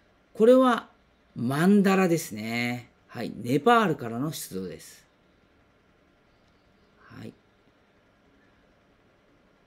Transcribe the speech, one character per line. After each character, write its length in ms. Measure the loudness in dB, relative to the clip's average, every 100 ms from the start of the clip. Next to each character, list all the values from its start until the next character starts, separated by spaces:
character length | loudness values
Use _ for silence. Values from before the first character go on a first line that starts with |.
| _ _ _
こ 120 | 2 6
れ 80 |
は 340 | 6 6 0 -4 _ _ _ _ -8
曼 460 | -4 0 4 4
荼 120 | 4 2
羅 120 | 2
で 100 | 0
す 160 | -4
ね。 560 | -12 -8 -6 -4 -6 -12 _ _
は 160 | -12
い。 80 | -10 -8
ネ 240 | -2 0
パ 220 | 2 2
ー 80 | 2
ル 60 | -2
か 140 | -6
ら 100 | -8
の 120 | -8
出 240 | -8 -12 -10
土 120 | -10
で 120 | -14
す。 260 | -20 -20 _ _ _ _ _ _ _ _ _ _ _ _ _ _ _ _ _ _ _ _
は 260 | -20 -18 -18
い。 80 | -20 _ _ _ _ _ _ _ _ _ _ _ _ _ _ _ _ _ _ _ _ _ _